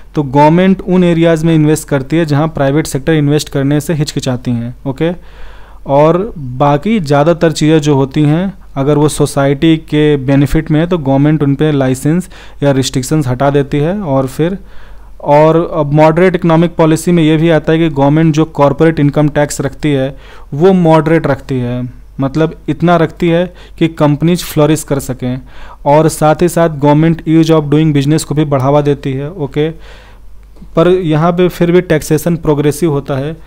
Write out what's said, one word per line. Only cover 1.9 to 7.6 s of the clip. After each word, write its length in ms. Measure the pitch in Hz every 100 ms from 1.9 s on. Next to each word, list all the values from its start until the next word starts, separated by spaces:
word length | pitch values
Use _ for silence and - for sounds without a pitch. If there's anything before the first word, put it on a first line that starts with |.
| 139 131 156
है 100 | 160
जहाँ 220 | 143 160
private 380 | - 135 143 151
sector 260 | 139 131
invest 360 | 160 143 147 -
करने 320 | 143 139 147
से 140 | 143
हिचकिचाती 560 | 156 151 - 131 123 127
हैं, 260 | 120 117 123 139
ओके। 240 | 135 160 175 - - - - - - -
और 480 | 139 151 175 220 185
बाकी 640 | 131 127 143 147 202 226
ज़्यादातर 520 | 139 143 147 170 170
चीज़ें 260 | 147